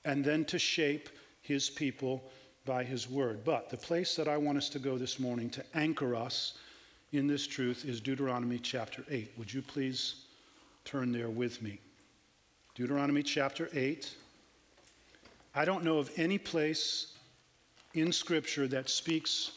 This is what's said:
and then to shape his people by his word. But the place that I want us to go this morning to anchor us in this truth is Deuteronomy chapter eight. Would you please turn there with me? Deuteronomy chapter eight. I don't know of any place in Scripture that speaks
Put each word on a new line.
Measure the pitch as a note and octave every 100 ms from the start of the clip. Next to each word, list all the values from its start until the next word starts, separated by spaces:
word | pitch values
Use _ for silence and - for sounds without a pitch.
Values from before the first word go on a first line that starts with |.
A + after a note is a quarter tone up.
| D#3
and | C#3+
then | C#3 D#3 D3+
to | F3
shape | - - D3 D3 - - - -
his | - C#3+ C#3
people | - C#3+ - C3 C3 - - - - -
by | B2+
his | B2 B2+ A#2
word. | C3+ B2+ G#2+
But | A2 C3+ -
the | B2+
place | - E3+ F3+ -
that | D3+
I | D3
want | D3 C#3+
us | C#3
to | C#3+
go | C3+ C3
this | B2 -
morning | B2+ A#2+ A#2+
to | C3+ - D#3+
anchor | D#3 D3+ C3+ A#2+
us | B2 - - - - - - - _
in | D3 C#3
this | C#3+ -
truth | - B2+ B2
is | D3 A#2
Deuteronomy | A2+ C3+ C3+ B2 A#2+ A#2+
chapter | A#2+ B2+ A2 - -
eight. | C#3 G#2 -
Would | G#2+
you | B2
please | C3 D3 C3+ B2+ - - - - - - - - -
turn | C#3 B2
there | A#2+ A#2
with | A2+ B2 A#2+
me? | A2 G2+ - - - - _ _ _ _ _ -
Deuteronomy | B2+ C#3+ C#3+ C#3+
chapter | C#3+ - C3+ - E3
eight. | D3 C3 D#3+ - - - - - - _ - - - - - - - -
I | C#3+ D#3
don't | F#3+
know | E3+ D#3
of | C3+ -
any | E3 G3
place | - E3 D#3 D#3+ - - - - - - _ _ _ - -
in | D#3+ E3
Scripture | E3 - D#3+ D3 - C3+
that | C3 C3
speaks | - - D#3+ - - -